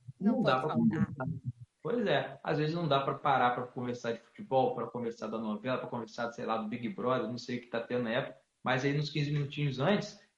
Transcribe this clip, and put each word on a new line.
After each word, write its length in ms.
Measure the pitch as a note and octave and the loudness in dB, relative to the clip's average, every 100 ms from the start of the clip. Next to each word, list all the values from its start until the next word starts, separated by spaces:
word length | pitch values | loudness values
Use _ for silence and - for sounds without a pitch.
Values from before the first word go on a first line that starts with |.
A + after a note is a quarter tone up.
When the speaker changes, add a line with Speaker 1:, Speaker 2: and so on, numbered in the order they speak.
| - - | -18 0
Speaker 1:
não 180 | G3 C4 | 2 4
Speaker 2:
Não 60 | |
dá 180 | D#3+ C3 | 4 4
Speaker 1:
pode 0 | |
Speaker 2:
pra 140 | D3+ - | 2 4
Speaker 1:
faltar. 300 | G#3+ G#3 G3 - | 4 4 2 -2
Speaker 2:
conversar. 360 | C3 - B2 - - _ | -6 -4 -6 -8 -14 _
Pois 260 | - A#3+ G3 | -2 0 2
é, 320 | C#3+ - - | 2 0 -6
às 140 | - D3+ | -2 0
vezes 180 | D3+ E3+ | 0 0
não 120 | D#3+ | 2
dá 120 | C#3 | 2
pra 120 | C#3 | 2
parar 380 | C3+ D3 C3 B2 | 0 2 4 4
pra 160 | B2 - | 2 -4
conversar 460 | B2 B2 B2 A#2 | -6 -6 -4 -4
de 60 | A2+ | -4
futebol, 520 | - - G#2 C3 B2 | -8 -16 0 4 4
pra 140 | A#2 A2+ | 2 -4
conversar 400 | A#2 A#2 - A2 | -4 -6 -4 -4
da 100 | A2 | -4
novela, 400 | A2 G#2 B2+ B2+ | -4 -4 -2 -2
pra 100 | - | -2
conversar, 440 | A#2+ A2 - A#2 | -6 -6 -6 -6
sei 120 | B2+ A2 | -4 -4
lá, 120 | A2 | -2
do 100 | G#2+ | -2
Big 220 | A#2+ A#2 | -4 -4
Brother, 380 | F#2+ A#2+ B2+ A2 | -2 0 0 0
não 80 | A#2+ | -6
sei 220 | - B2 | -6 -6
o 20 | |
que 60 | - | -4
tá 120 | A#2 | -6
tendo 240 | - B2 A2+ | -2 -2 0
na 40 | |
época, 240 | B2 - - _ _ | 0 -2 -8 _ _
mas 200 | B2+ B2+ | 0 2
aí 140 | C#3 D3 | 2 0
nos 140 | D3 | 0
quinze 200 | D3+ C#3+ | 0 0
minutinhos 480 | D3 C3+ D3 D3 B2+ | 0 -2 -2 -2 2
antes, 400 | E3 G#3 - - _ | 2 2 0 -10 _